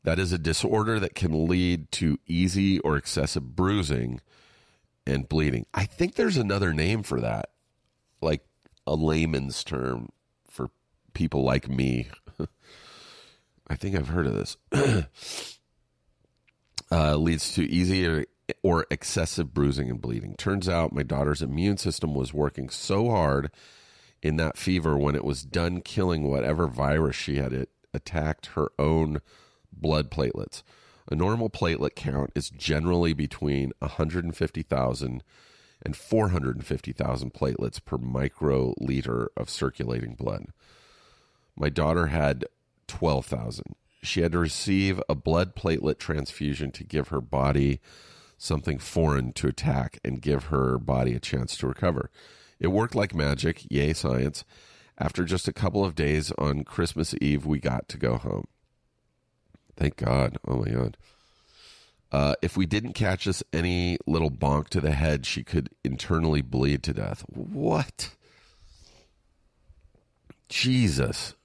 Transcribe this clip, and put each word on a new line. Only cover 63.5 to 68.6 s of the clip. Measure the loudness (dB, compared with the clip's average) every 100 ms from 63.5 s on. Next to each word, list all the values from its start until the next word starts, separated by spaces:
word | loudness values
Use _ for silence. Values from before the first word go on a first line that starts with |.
any | 0 2 2 2 0 0
little | 2 2
bonk | 2 2 2 2
to | 0
the | 2
head, | 2 2 2 -2
she | -6
could | -2 -2 -2 _
internally | -6 -4 0 2 4 2
bleed | 0 0 2 2
to | -2
death. | -4 -6 -8 -10
What? | -12 -8 -4 0 0 -2 -8 -12 -12 _ _ _ _